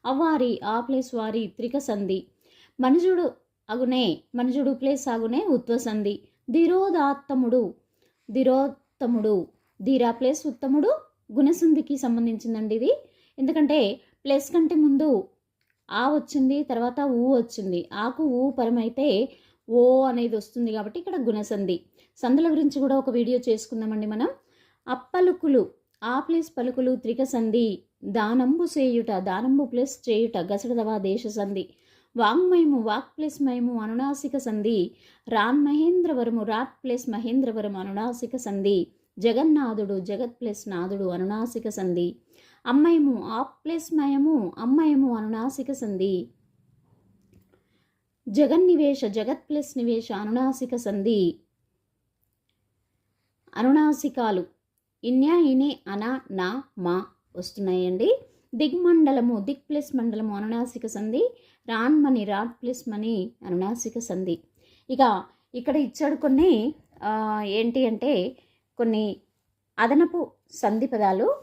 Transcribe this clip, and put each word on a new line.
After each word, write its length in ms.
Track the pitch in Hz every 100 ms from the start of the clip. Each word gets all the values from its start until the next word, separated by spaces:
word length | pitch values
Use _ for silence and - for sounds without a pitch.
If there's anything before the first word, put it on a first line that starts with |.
అవారి, 480 | 240 269 320 302 247 196
ఆ 120 | 202 226
ప్లస్ 300 | 240 262 254
వారి 280 | 233 220 220 208
త్రిక 300 | - 233 277
సంధి. 400 | 277 208 190 190 - _ _ _ _ -
మనుజుడు 480 | 254 320 359 359 311 - _ _ -
అగునే, 360 | 233 254 254 233 151 _
మనుజుడు 380 | 240 247 262 269 247
ప్లస్ 260 | 269 277 277
అగునే 320 | 226 226 254 415
ఉత్వ 300 | 247 233 233
సంధి. 360 | 247 214 202 202 _ _ -
ధిరోదాత్తముడు, 1120 | 302 339 370 392 339 277 277 - 262 247 254 202 - _ _ _ _ -
ధిరోత్తముడు, 1080 | 226 262 262 277 277 _ _ 240 233 214 202 160 _ _ _
ధీర 240 | 190 269 240
ప్లస్ 320 | 233 254 294 302
ఉత్తముడు 440 | 240 269 294 392 622 - _ -
గుణసంధికి 640 | 220 285 349 330 311 302 277
సంబంధించిందండి 760 | 254 233 233 220 233 220 214
ఇది. 180 | 220 277 571 - _ _ -
ఎందుకంటే 420 | 269 311 294 302 208 240 _ _
ప్లస్ 260 | 277 277 285
కంటే 240 | 339 320
ముందు 360 | 320 302 277 311 220 - _ _ _ _ _ -
ఆ 160 | 208 262
వచ్చింది, 420 | 302 294 294 262 285
తర్వాత 380 | 294 233 240 247
ఊ 240 | 285 240 247 254
వచ్చింది. 520 | 233 - 190 175 -
ఆకు 300 | 196 226 262
ఊ 280 | 311 247 269
పరమైతే 560 | 269 233 233 226 240 285 202 269 - _ _ -
ఓ 140 | 240 247 262
అనేది 340 | 269 240 233 220
వస్తుంది 340 | - 247 233
కాబట్టి 260 | 214 208 349
ఇక్కడ 160 | 349 349
గుణసంధి. 560 | 240 214 208 208 190 170 _ _ _ _
సందుల 300 | 240 269 330
గురించి 300 | 311 294 277
కూడా 180 | 269 269
ఒక 120 | 262
వీడియో 280 | 240 233 247 247
చేసుకుందామండి 580 | 220 - 226 220 214 214
మనం. 220 | 214 320 554 _ _ _ _ -
అప్పలుకులు, 760 | 247 - 359 370 359 320 262 185 _ _ _
ఆ 120 | 220 262
ప్లస్ 300 | 311 330 311 -
పలుకులు 340 | 247 247 254 254
త్రిక 260 | 220 233
సంధి. 600 | 262 240 220 233 226 190 _ _
దానంబు 640 | - 214 208 247 254 330 339
సేయుట, 440 | 302 262 233 226 190
దానంబు 460 | 190 190 254 277
ప్లస్ 460 | 254 240 269 - -
చేయుట 280 | 220 233 196
గసడదవా 580 | 175 202 240 240 220 214
దేశ 280 | 190 214 226
సంధి. 380 | 208 196 190 185 _ _ _ _ 233
వాంగ్మయము, 640 | 214 269 370 359 311 269
వాక్ 380 | 220 214 - -
ప్లస్ 240 | 302 -
మయము, 380 | 269 247 240 233
అనునాసిక 560 | 214 233 277 277 294 277
సంధి. 560 | 247 214 208 220 180 - _ _ -
రాన్ 320 | 226 220 285
మహేంద్రవరము, 840 | 285 302 330 359 339 262 233 226
రాట్ 420 | 214 220 262 _
ప్లస్ 260 | 262 247 247
మహేంద్రవరం, 640 | 214 226 262 254 220 208 196
అనునాసిక 600 | 196 196 233 240 240 254
సంధి. 520 | 226 196 196 196 - _ _ -
జగన్నాథుడు, 840 | 226 226 311 294 254 220 202 196
జగత్ 400 | 180 202 240 233
ప్లస్ 280 | 233 208 214
నాథుడు, 360 | 180 180 196
అనునాసిక 640 | 190 175 190 214 247 233 226
సంధి. 480 | 208 185 175 175 - _ _ _ _ 247
అమ్మయము, 580 | 269 330 330 285 226
ఆప్ 400 | - 220 277 _
ప్లస్ 300 | 311 330 -
మయము, 580 | 311 285 277 302 302 180 -
అమ్మయము, 580 | 233 285 311 277 269 226
అనునాసిక 560 | 214 220 247 262 269
సంధి. 560 | 262 220 190 196 185 - _ _ _ _ _ _ _ _ _ _ _ _ _ _ _ _ _ _ _ -
జగన్నివేశ, 760 | 202 285 330 370 320 294 269
జగత్ 460 | 220 214 214 277 _
ప్లస్ 280 | 294 285 262
నివేశ, 340 | 233 233 226
అనునాసిక 640 | 202 208 240 262 254 247 240
సంధి. 600 | 240 208 196 214 175 - _ _ _ _ _ _ _ _ _ _ _ _ _ _ _ _ _ _ _ _ _ -
అనునాసికాలు 880 | 247 302 302 294 269 - 226 185 175 _ _ _ _ _
ఇన్యా, 320 | 233 254 285 349
ఇనే, 420 | 302 262 285 - -
అన, 320 | 202 220 262 -
నా, 320 | 190 180 247 - -
మా 280 | 175 185 - _ _ 175
వస్తున్నాయండి. 840 | 180 - 190 185 180 185 302 539 - _ _
దిగ్మండలము, 840 | 226 302 349 349 330 294 269 240 226
దిక్ 220 | 196 277 _
ప్లస్ 260 | 294 294 262
మండలము, 400 | 233 214 220 202
అనునాసిక 500 | 214 233 240 240 220
సంధి. 460 | 202 214 247 494 - _ _ -
రాన్మని, 560 | 226 240 311 285 247
రాట్ 380 | 208 196 233 -
ప్లస్ 260 | 247 247 -
మని, 420 | 208 220 220 202 _ -
అనునాసిక 520 | 180 190 240 226 233
సంధి. 400 | 226 185 185 170 _ _ _ _ -
ఇక 320 | 262 254 190 - _ _
ఇక్కడ 220 | 247 247 294
ఇచ్చాడు 400 | 269 - 302 302
కొన్ని, 580 | 294 269 359 233 233 - _ _
ఆ, 400 | 208 214 220 214
ఏంటి 440 | 208 208 233 254 247
అంటే 500 | 220 262 233 196 - _ _ _ -
కొన్ని 420 | 233 214 214 190 _ _ _ _ _ -
అదనపు 520 | 233 285 339 349 269 _ _
సంధి 360 | - 214 220 262
పదాలు. 540 | 226 202 190 381 587